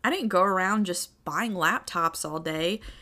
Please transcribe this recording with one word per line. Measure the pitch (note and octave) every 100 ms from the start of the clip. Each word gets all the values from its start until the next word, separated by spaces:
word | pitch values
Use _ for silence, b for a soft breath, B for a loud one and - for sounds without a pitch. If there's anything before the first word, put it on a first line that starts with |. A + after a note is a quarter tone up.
I | F3+
didn't | F#4+ A3
go | F#3
around | G3 F#3 F#3 G#3+ G3
just | - - _
buying | - D3+ A3+
laptops | F#3+ D#3+ A3+ - F3+ E3 -
all | D#3 D#3
day | E3 D#3 E3+ G#3+ B B